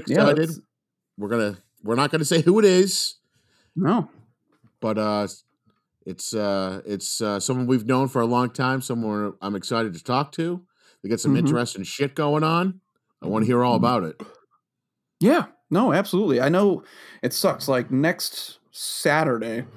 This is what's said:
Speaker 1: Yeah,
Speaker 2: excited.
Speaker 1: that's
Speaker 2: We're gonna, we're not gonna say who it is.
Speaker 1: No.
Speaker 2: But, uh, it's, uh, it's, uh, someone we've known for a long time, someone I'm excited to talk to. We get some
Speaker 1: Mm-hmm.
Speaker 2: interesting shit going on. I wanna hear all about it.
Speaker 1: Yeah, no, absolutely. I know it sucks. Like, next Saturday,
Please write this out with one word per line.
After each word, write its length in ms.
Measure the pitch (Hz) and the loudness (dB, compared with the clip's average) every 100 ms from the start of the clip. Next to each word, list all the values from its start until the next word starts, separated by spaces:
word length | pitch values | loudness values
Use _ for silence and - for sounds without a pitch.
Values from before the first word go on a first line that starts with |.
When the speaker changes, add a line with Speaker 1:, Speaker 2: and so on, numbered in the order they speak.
| - | 2
Speaker 1:
Yeah, 140 | 156 | 2
Speaker 2:
excited. 280 | 143 151 165 | 4 4 0
Speaker 1:
that's 100 | 160 - _ _ _ _ - | -6 -16 _ _ _ _ -10
Speaker 2:
We're 120 | 101 | -4
gonna, 280 | 117 104 92 _ _ | -2 -2 -4 _ _
we're 120 | 104 120 | -2 0
not 160 | 147 | 0
gonna 120 | 160 143 | 0 0
say 160 | 165 | 2
who 180 | 165 208 | 4 6
it 60 | 202 | 6
is. 500 | 180 196 - - - _ _ _ _ _ - | 6 4 0 -6 -8 _ _ _ _ _ -2
Speaker 1:
No. 340 | 175 226 156 - _ _ _ _ _ _ | 0 0 -2 -12 _ _ _ _ _ _
Speaker 2:
But, 180 | 113 107 | -4 -2
uh, 280 | 107 104 101 - _ _ _ _ _ _ - | 0 0 -4 -8 _ _ _ _ _ _ -16
it's, 280 | 87 - | -12 -8
uh, 480 | 110 104 98 95 92 - | -4 -2 -2 -4 -6 -8
it's, 340 | 101 - - | -8 -6 -4
uh, 180 | 107 101 | -2 -2
someone 260 | 110 127 123 | -2 -2 0
we've 180 | 127 110 | 0 2
known 220 | 127 135 | 0 0
for 140 | 127 | 0
a 40 | 117 | 0
long 240 | 123 123 | 0 -2
time, 300 | - 127 131 | -2 -2 -2
someone 520 | 131 117 110 104 104 - | -4 -4 -4 -4 -6 -6
I'm 140 | 98 101 | -6 -6
excited 380 | - 113 113 82 | -4 -2 -4 -6
to 80 | |
talk 280 | - 127 147 | -4 -2 -2
to. 280 | - 165 180 - _ _ _ | -4 -6 -6 -12 _ _ _
We 60 | 101 | -6
get 100 | 113 | -2
some 120 | 139 | 0
Speaker 1:
Mm-hmm. 140 | 139 147 | 2 2
Speaker 2:
interesting 360 | 120 120 98 | 0 -2 -6
shit 300 | 92 - 139 147 | -10 -6 -4 -2
going 280 | 147 151 | 0 0
on. 360 | 160 170 190 185 _ _ _ _ | 2 0 0 -4 _ _ _ _
I 60 | 85 | -4
wanna 180 | 110 110 | 0 2
hear 160 | 123 | 2
all 120 | 123 117 | 4 2
about 280 | 120 123 | 2 0
it. 180 | 82 - - - _ _ _ _ _ _ _ - | -2 -8 -18 -20 _ _ _ _ _ _ _ 0
Speaker 1:
Yeah, 280 | 202 320 - _ - | 2 2 0 _ -2
no, 200 | 160 226 | 0 2
absolutely. 460 | 160 202 180 208 123 | 2 2 0 2 2
I 100 | 139 | 4
know 340 | 180 202 160 - - - - | 4 4 2 -4 -20 -20 -6
it 100 | 123 | -6
sucks. 340 | - 185 139 - | 0 0 0 0
Like, 220 | 127 117 | 0 0
next 680 | 131 160 - - - - - _ | 2 2 0 -6 -10 -14 -16 _
Saturday, 920 | - - - 156 151 160 117 113 117 123 | -12 -10 -2 2 2 2 -2 -4 -6 -8